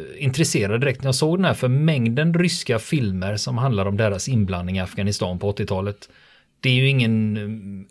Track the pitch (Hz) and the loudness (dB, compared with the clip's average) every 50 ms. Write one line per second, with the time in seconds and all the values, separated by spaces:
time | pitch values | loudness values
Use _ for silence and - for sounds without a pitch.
0 | 76 64 73 92 143 131 131 156 160 - - 135 101 95 110 120 139 139 - - | -12 -14 -10 -2 -2 0 2 2 0 2 2 0 0 2 0 0 0 0 -2 0
1 | 135 135 131 - 156 156 175 190 185 147 113 - 127 123 131 143 156 160 156 127 | -2 -2 0 2 2 2 2 2 2 2 2 2 0 2 2 4 4 2 2 2
2 | 113 117 117 143 160 170 165 170 180 170 170 - - - 117 107 - - 165 143 | 2 0 2 2 2 2 4 4 2 2 0 -2 -2 -2 -2 -2 0 -2 -2 0
3 | 117 98 95 92 92 101 107 104 - 123 123 113 131 131 110 95 95 101 101 104 | 0 -2 -2 -2 -4 -4 -4 -4 -4 -4 -2 0 0 0 0 0 0 0 0 0
4 | 110 104 98 92 - 135 131 110 98 92 92 87 87 92 95 95 92 - - 107 | 0 0 0 -2 -2 0 2 2 2 2 0 -4 -4 -2 -2 -2 -4 -4 -4 -2
5 | 98 104 98 - 92 90 90 90 98 101 104 - 101 - 98 92 98 104 101 _ | -2 -2 -2 -2 -2 -4 -4 -2 -2 -4 -2 -2 -4 -2 -2 -2 -2 -4 -6 _
6 | - _ - - _ _ _ _ _ _ _ _ - 131 123 127 131 139 135 127 | -16 _ -20 -20 _ _ _ _ _ _ _ _ 0 2 4 4 4 4 4 4
7 | 117 113 110 110 110 107 104 107 104 104 110 110 95 98 98 95 - - | 2 2 2 2 2 0 -2 -4 -6 -8 -8 -10 -12 -12 -12 -12 -2 2